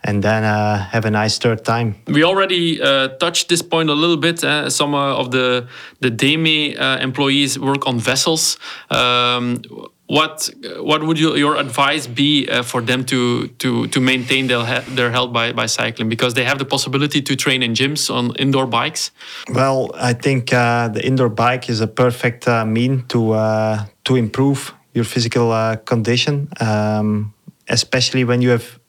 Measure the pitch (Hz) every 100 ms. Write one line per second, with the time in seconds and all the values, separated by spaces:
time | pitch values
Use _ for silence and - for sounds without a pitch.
0 | - 101 104 110 110 107 104 104 95 117
1 | 107 107 110 - 120 110 - 117 117 101
2 | - 143 165 196 190 180 170 156 139 139
3 | 135 131 175 170 - 170 170 165 160 147
4 | 170 160 165 165 139 147 143 - 143 143
5 | 139 135 127 131 127 123 123 - - _
6 | 127 117 135 156 160 156 147 - 135 131
7 | 131 135 139 139 139 139 135 139 139 120
8 | 107 135 170 160 - - - - - 123
9 | 123 123 123 123 123 123 - 113 - _
10 | - 143 156 - - - - 87 - 151
11 | 156 165 160 147 147 147 139 120 139 151
12 | 123 120 143 147 127 123 120 127 117 127
13 | 127 131 123 120 - - 131 117 110 139
14 | 127 131 123 135 131 123 117 127 123 131
15 | 123 123 123 117 117 113 117 - 117 113
16 | 113 117 127 127 123 139 139 139 139 135
17 | 147 143 139 131 147 131 120 113 135 151
18 | - 123 120 - 135 135 127 117 139 160
19 | - _ - - - 127 135 135 - -
20 | 123 120 143 131 120 123 120 120 117 110
21 | 131 131 123 113 117 127 - 113 110 -
22 | 127 120 123 120 - 117 110 110 127 135
23 | 123 120 110 110 110 110 110 107 104 _
24 | - 127 110 - 139 135 - - _ 120
25 | 113 - 113 123 117 113 113 113 - 120
26 | 110 123 - 143 143 - 113 107 107 107
27 | 107 107 104 - - _ - 101 - 127
28 | 123 131 123 123 123 120 - -